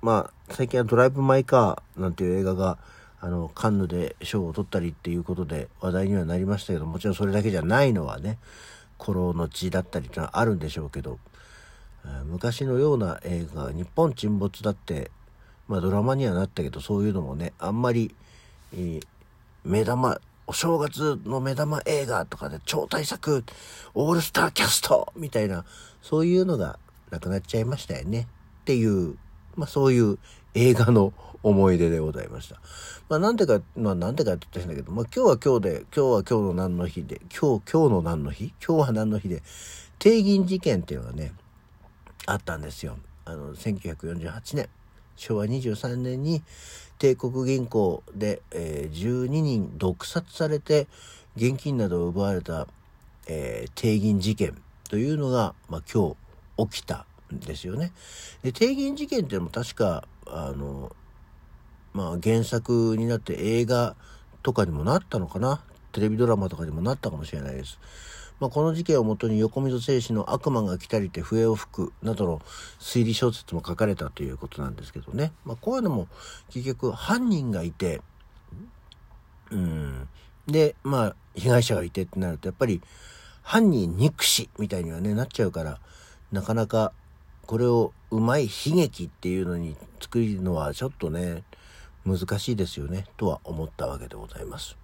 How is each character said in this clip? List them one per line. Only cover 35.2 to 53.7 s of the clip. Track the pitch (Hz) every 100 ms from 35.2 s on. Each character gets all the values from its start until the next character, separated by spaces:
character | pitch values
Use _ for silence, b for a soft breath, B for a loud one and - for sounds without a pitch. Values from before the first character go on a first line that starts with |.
| 247
日 |
は | 120
今 | 143 123
日 |
で、 | 95 76 -
今 | - 135
日 |
は | 113
今 |
日 | 95
の | 113 101
何 | 90 92 87
の | 90
日 | 87
で、 | - - - -
今 | 151 113
日、 | -
今 | - 156
日 |
の | 101
何 | 82 82
の | 71
日？ | 71 120 - -
今 | 160
日 |
は | 139
何 | 107 110
の | 107
日 | 95
で、 | 85 B B B B B -
帝 | 202 226
銀 | 196 196 180
事 | 190
件 | 165 104
っ |
て | 80
い | 71
う |
の | 58
が |
ね、 | 65 76 - - - _ - - - - - -
あ | 101
っ |
た | - 80
ん |
で | 76
す | 71 78
よ。 | 65 - - -
あ |
の、 | 80 71 73
千 | - 98
九 | 87
百 | 80 82
四 | 85
十 | 82
八 | 85 - 143
年、 | - - - - - -
昭 | - 110
和 | 107
二 | 131
十 | 127 104
三 | 127 123
年 | 127 127
に | 147 165 B B B B B -
帝 | 139 127
国 | 127 127 127
銀 | 135 120
行 | 113 98 80 - 98
で、 | 107 101 -
え | 87 82 73 76
ー、 | 78
十 | 101 123 127
二 | 151
人 | 156 120 92 76
毒 | 92 90 -
殺 | - -
さ | - 156
れ | 151
て、 | - 151 147 B B B B -
現 | 117 131
金 | 151 135
な | 104
ど | 87 87
を |
奪 | 87
わ | 101
れ | 95
た、 | 82 82 - - - - - - -
え | 80 69 55
ー、 | 58